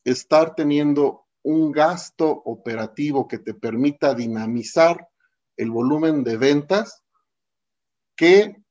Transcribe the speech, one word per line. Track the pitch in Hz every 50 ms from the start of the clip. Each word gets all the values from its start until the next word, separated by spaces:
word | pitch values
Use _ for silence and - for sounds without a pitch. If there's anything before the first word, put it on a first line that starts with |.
| -
estar | 127 127 - - - 156 156 165 165 160
teniendo | - 156 147 147 147 147 147 143 147 143 131 - - _ _ _ _ -
un | 143 156 160 160 151
gasto | 143 151 151 165 180 175 - - _ - 165 156 - - -
operativo | 117 113 110 - 120 113 110 110 107 - - 147 147 143 139 120 -
que | - 107
te | 98 110 104
permita | - - 117 110 117 135 143 143 - - 143 135
dinamizar | 120 120 113 113 110 110 110 120 120 110 - - 175 165 170 170 170 - _ _ _ _ _ _ _ _ _ _ -
el | 113 113
volumen | 113 113 120 127 147 156 160 160 156 143 127
de | 120 113 110
ventas | 131 139 143 147 147 - 190 208 226 - - _ _ _ _ _ _ _ _ _ _ _ _ _ _ _ _ _ _ _ _ _ _ _ _
que | - 160 170 185 202 214 208 202 _ _ _